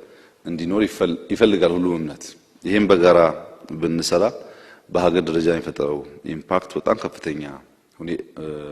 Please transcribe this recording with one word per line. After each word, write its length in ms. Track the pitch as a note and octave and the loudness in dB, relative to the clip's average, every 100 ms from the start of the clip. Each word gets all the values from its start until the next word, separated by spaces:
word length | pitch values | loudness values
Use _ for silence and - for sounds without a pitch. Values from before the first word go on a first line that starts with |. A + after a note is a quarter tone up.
| - - _ _ - | -20 -20 _ _ -10
እንዲኖር 360 | E2 E2 G2+ | -6 -2 0
ይፈል-፣ 360 | G2+ - F#2 E2 - | 0 0 -2 -2 -4
ይፈልጋል 440 | G2+ A2+ F#2+ E2+ | 2 4 4 2
ሁሉም 220 | F2+ F2+ E2+ | 2 0 -2
እምነት። 280 | D2+ - - - _ _ | -4 -10 -18 -20 _ _
ይህም 220 | F2 G#2 G2+ | -2 2 4
በጋራ 320 | F#2+ F2 F2 E2 D2+ - - - | 6 6 6 6 2 -10 -18 -14
ብንሰራ 520 | D#2+ E2 E2 E2 F2 G#2+ - - - - - - | -6 -4 -2 0 2 2 -2 -16 -20 -20 -20 -6
በሀገር 340 | F2 F2 F2 | 0 2 2
ደረጃ 240 | E2 E2 E2 | 0 0 2
የሚፈጠረው 520 | E2 D#2+ D2 C#2+ D2 C#2+ - - | 0 -2 -4 -4 -4 -8 -14 -10
ኢምፓክት 440 | D#2+ - F#2 - | -10 -2 -2 -2
በጣም 240 | - - A2 | -4 -2 -2
ከፍተኛ 460 | F2 - - D2+ D2 C#2 - _ _ - | -4 -10 -8 -8 -10 -14 -20 _ _ -14
ሁኔ-፣ 200 | E2+ E2+ - - | -8 -8 -10 -12
እ፣ 100 | D#2 D2+ D2 | -12 -10 -12